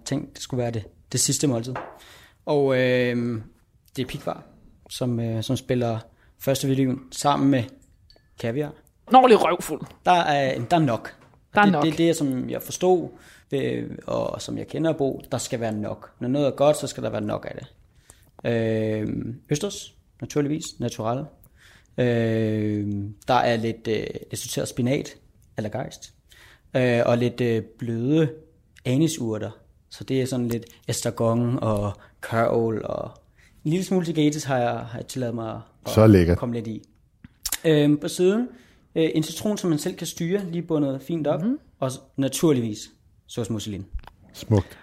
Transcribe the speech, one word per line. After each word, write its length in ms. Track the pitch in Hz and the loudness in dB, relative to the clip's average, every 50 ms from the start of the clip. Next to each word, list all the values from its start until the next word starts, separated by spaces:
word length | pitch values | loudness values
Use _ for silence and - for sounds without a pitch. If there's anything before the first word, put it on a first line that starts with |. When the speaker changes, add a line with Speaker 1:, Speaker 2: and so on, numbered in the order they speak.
| - | -6
Speaker 1:
tænkt, 280 | - 139 135 - - - | -4 -4 -4 -4 -8 -12
det 100 | - - | -16 -10
skulle 180 | - - 123 120 | -6 -4 -4 -2
være 80 | 117 | -2
det, 120 | 117 113 98 - - _ _ _ | -4 -6 -8 -10 -16 _ _ _
det 80 | - 123 | -2 -2
sidste 280 | - - 139 - - 143 | 0 0 0 2 2 2
måltid. 260 | 123 113 113 127 127 - - - - - - - - - - - _ _ _ | 0 0 -2 -6 -8 -10 -10 -12 -16 -20 -20 -20 -20 -20 -20 -20 _ _ _
Og, 320 | - 151 143 139 135 131 127 | 0 2 2 4 4 4 4
øh, 640 | 127 127 127 123 123 123 120 120 120 120 117 110 110 - - _ _ _ _ _ _ _ _ | 4 4 4 2 2 2 0 0 -2 -2 -4 -6 -8 -12 -20 _ _ _ _ _ _ _ _
det 60 | - | -8
er 40 | 123 - | -6 -6
Pikvar, 360 | - 143 - 85 - - - - _ _ _ - - _ _ - | -8 -8 -6 -8 -8 -8 -12 -20 _ _ _ -20 -20 _ _ -16
som, 300 | - - 135 123 120 113 | -8 -4 -4 -2 -2 -2
øh, 240 | 117 113 113 113 107 | -2 -2 -2 -4 -2
som 120 | - 131 123 | -2 -4 -4
spiller 420 | - - 131 123 120 117 113 110 - - _ _ _ _ _ _ | -2 -2 -2 0 0 -2 -2 -4 -8 -12 _ _ _ _ _ _
første 280 | - 135 135 131 - 139 | -2 -2 -2 0 0 0
violin 320 | 135 131 135 131 127 135 - - | 0 2 2 0 0 -4 -8 -12
sammen 380 | - - - 147 143 143 139 139 | -12 -2 0 0 2 4 4 4
med 140 | 139 127 110 - - - _ _ _ _ _ _ - _ _ _ _ - | 4 2 0 -4 -8 -18 _ _ _ _ _ _ -20 _ _ _ _ -8
Kaviar. 320 | - 117 113 143 147 147 - - _ _ _ _ _ - | -6 -6 -4 -4 -6 -8 -10 -16 _ _ _ _ _ 6
Speaker 2:
En 60 | 214 | 8
ordentlig 280 | 262 254 254 220 180 175 | 8 10 10 8 8 6
røvfuld. 360 | 160 175 175 - - 156 - - - - - _ | 2 0 -2 -4 -8 -8 -8 -10 -14 -18 -4 _
Speaker 1:
Der 60 | 180 | 2
er, 480 | 180 175 165 160 147 143 139 131 131 - 120 - | 4 4 4 2 2 2 2 0 -2 -4 -2 0
der 60 | 175 170 | 2 2
er 40 | |
nok. 340 | 160 131 113 107 - - - - - _ _ _ _ _ - | 4 2 0 -2 -4 -12 -16 -18 -20 _ _ _ _ _ 2
Speaker 2:
Der 60 | 208 | 4
er 40 | 208 | 6
Speaker 1:
Det, 60 | 202 | 6
Speaker 2:
nok. 120 | 180 147 151 | 6 4 2
Speaker 1:
det 80 | 160 151 | 0 2
er 40 | 165 | 2
det, 180 | 170 170 160 | 2 2 2
som 340 | 165 151 135 131 127 127 120 | 2 0 -2 -2 -2 -4 -6
jeg 120 | 123 120 | -6 -8
forstod, 460 | - - - - 180 185 185 175 - - - - - - - - _ _ | -8 -10 -6 0 2 4 4 2 2 -4 -10 -18 -20 -20 -20 -20 _ _
øh, 380 | 139 139 131 127 123 120 117 - - - - - | -6 -4 -2 -2 -4 -4 -6 -8 -10 -12 -8 -6
og 340 | 120 - 113 - - - | -4 -4 -4 -4 -6 -8
som 160 | - - 120 110 | -8 -8 -8 -8
jeg 100 | 107 - | -8 -8
kender 260 | - 139 160 165 156 | -6 -2 -2 -2 0
Bo, 280 | 160 156 131 - - - - | 0 -2 -2 -2 -6 -8 -8
der 60 | - 120 | -6 -6
skal 220 | - - - 117 | -6 -6 -6 -4
være 160 | 117 110 110 | -4 -4 -4
nok. 360 | 104 104 101 101 - - - _ _ | -4 -6 -6 -8 -10 -14 -20 _ _
Når 80 | 123 120 | -4 -2
noget 200 | 131 147 147 135 | 0 0 0 0
er 40 | |
godt, 260 | 131 - 139 147 151 143 | 2 4 4 4 4 2
så 100 | - 127 | -2 -8
skal 160 | - - 123 | -8 -6 -6
der 60 | 113 | -6
være 120 | 113 107 | -4 -4
nok 260 | 107 107 104 104 - - | -4 -4 -6 -6 -8 -10
af 40 | - - | -12 -12
det. 140 | - - - _ _ _ _ _ _ _ - _ _ _ _ - - 123 | -16 -18 -20 _ _ _ _ _ _ _ -20 _ _ _ _ -8 -4 -2
Øh, 560 | 117 113 113 113 110 110 110 110 107 107 107 113 110 113 - 113 120 - - _ | -2 0 0 0 0 0 0 -2 -2 -2 -4 -4 -4 -6 -6 -8 -10 -12 -6 _
østers, 460 | 151 143 - 202 - - - - - _ _ _ _ _ | -4 -2 -2 -6 -8 -10 -14 -18 -20 _ _ _ _ _
naturligvis, 440 | 131 - - 147 147 143 151 160 - - - - | -14 -6 -2 -2 -2 0 -2 -4 -6 -10 -10 -6
natural. 460 | 123 120 - - 110 110 120 135 151 151 - _ - - _ _ _ - - - _ _ _ - | -6 -6 -6 -4 -4 -4 -4 -4 -6 -10 -14 _ -20 -20 _ _ _ -20 -20 -20 _ _ _ -2
Øh, 880 | 127 123 117 117 113 113 113 110 110 110 110 110 107 107 107 104 104 104 101 101 101 104 107 - - - | 0 2 2 2 2 2 0 0 0 0 0 0 0 0 0 -2 -2 -2 -4 -4 -6 -8 -12 -12 -2 0
der 60 | 131 | 2
er 220 | 123 - 120 117 113 | 2 4 2 0 0
lidt, 300 | 110 113 113 - - 113 | 0 -4 -4 -4 -4 -4
øh, 160 | 110 104 104 - - - - - | -2 -2 -4 -6 -8 -10 -10 -10
lidt 60 | - - | -10 -10
sorteret 280 | - - - 143 - - | -10 -8 -6 -6 -6 -4
spinat, 420 | - - 113 120 139 151 - - - - _ _ _ _ _ _ _ - | -4 -2 -2 0 0 -2 -4 -6 -12 -18 _ _ _ _ _ _ _ -8
eller 120 | 107 104 | -8 -6
gejst. 440 | - 113 - - - - - - _ _ _ _ - - - - - _ _ _ - | -6 -8 -8 -10 -12 -18 -20 -20 _ _ _ _ -20 -20 -20 -20 -20 _ _ _ 0
Øh, 260 | 127 127 123 120 117 - | 0 2 4 4 2 4
og 120 | - 120 120 | 4 2 2
lidt, 240 | 123 120 120 - | 2 0 0 0
øh, 220 | 123 120 113 110 110 - - - | 0 0 0 0 -2 -6 -10 -10
bløde 500 | 127 117 117 113 120 131 151 160 160 147 - - - - _ _ _ _ _ - _ | -6 -6 -4 -2 0 2 4 4 4 2 0 -6 -16 -20 _ _ _ _ _ -8 _
anisurter. 680 | 127 123 135 160 156 160 - 127 110 107 107 107 107 110 - - _ _ _ _ _ | 0 2 2 2 2 2 -2 -4 -4 -4 -4 -6 -8 -10 -14 -20 _ _ _ _ _
Så 140 | - - 110 | -18 -16 -8
det 180 | - 131 131 | -4 -2 -2
er 40 | 127 | 0
sådan 220 | 127 131 123 120 117 | 0 -2 -2 -2 -2
lidt 180 | 117 117 110 - - - _ - | -4 -4 -6 -10 -20 -14 _ -6
estragon 720 | 110 - - 120 113 - 117 113 113 120 123 117 120 - | -6 -4 -4 -4 -2 0 2 2 2 2 2 0 0 0
og 320 | - 110 107 104 104 101 98 - - - _ _ | 0 0 0 0 -2 -4 -6 -8 -14 -20 _ _
kørvel 640 | - - 117 113 117 - - 120 113 113 110 104 - | -10 -4 0 0 2 2 2 2 0 0 -2 -4 -4
og 260 | - - - - - - - _ _ _ _ _ _ _ - _ | -6 -6 -6 -8 -10 -12 -18 _ _ _ _ _ _ _ -8 _
en 60 | 151 | -2
lille 140 | 160 185 185 | -2 -2 0
smule 200 | - 196 185 170 | 0 0 0 0
tigetes 380 | 165 160 156 147 151 147 156 - | 0 0 2 2 2 2 0 -2
har 140 | 127 135 123 | -2 0 2
jeg, 120 | 120 117 | 2 0
har 280 | 117 117 117 117 113 123 | 0 -2 -6 -10 -10 -12
jeg 80 | - - | -12 -10
tilladt 280 | - 131 127 117 113 | -8 -6 -4 -4 -4
mig 260 | 117 113 110 110 113 - - _ _ _ | -6 -6 -8 -8 -10 -14 -16 _ _ _
at 60 | - | 2
Speaker 3:
Så 160 | - 110 107 110 | 6 8 10 10
lækkert. 300 | 101 92 87 82 87 - | 10 10 8 6 4 2
Speaker 1:
komme 180 | - 123 117 | 2 -2 -4
lidt 120 | 117 110 113 | -6 -6 -8
i. 140 | 107 107 - _ _ _ _ _ _ _ - - _ _ _ - - - - | -10 -12 -12 _ _ _ _ _ _ _ -20 -20 _ _ _ -8 -8 -2 2
Øhm, 320 | 165 156 147 147 147 147 147 | 4 4 6 6 6 4 4
på 100 | - 165 | 2 -4
siden, 400 | - - 180 185 202 226 247 247 - - - _ _ _ _ _ _ | 0 2 4 4 4 4 0 -2 -6 -16 -20 _ _ _ _ _ _
øh, 140 | 165 160 160 - | 0 0 2 2
en 80 | 160 156 | 0 0
citron, 340 | 160 - - - 214 208 202 | 0 -4 -4 -2 -2 -2 0
som 120 | - 180 | 0 0
man 100 | 156 147 | 0 0
selv 160 | - 143 - | -2 -4 -6
kan 120 | - 170 160 | -6 -8 -10
styre, 340 | - - 175 165 185 202 196 175 | -6 -6 -2 -2 -2 -2 -2 -4
lige 100 | 165 170 | -6 -6
bundet 400 | 165 - 160 151 147 135 135 135 | -4 -2 0 0 0 0 -2 -4
fint 260 | - - 170 165 143 143 | -6 -6 -4 -2 0 0
op, 140 | 160 165 170 | 0 0 0
Speaker 2:
Mhm. 140 | 226 269 302 - - _ _ | -2 -2 -4 -6 -16 _ _
Speaker 1:
og 120 | 139 131 | -4 -4
s-, 100 | 127 - - _ _ - | -4 -6 -12 _ _ -2
naturligvis 720 | 135 131 135 - - 160 147 127 117 113 107 - - - - _ _ _ _ _ _ _ | -2 -2 0 2 2 4 4 4 2 -2 -6 -8 -12 -16 -20 _ _ _ _ _ _ _
sauce 240 | - - 113 101 | -8 -8 -6 -4
mousseline. 320 | 113 104 - 107 101 90 98 - - - - - - _ - - - | -4 -6 -6 -8 -8 -10 -10 -10 -12 -12 -14 -14 -20 _ -20 -20 -20
Speaker 3:
Smukt. 440 | - - - 113 98 - - - - | -18 -2 2 2 2 2 0 -8 -20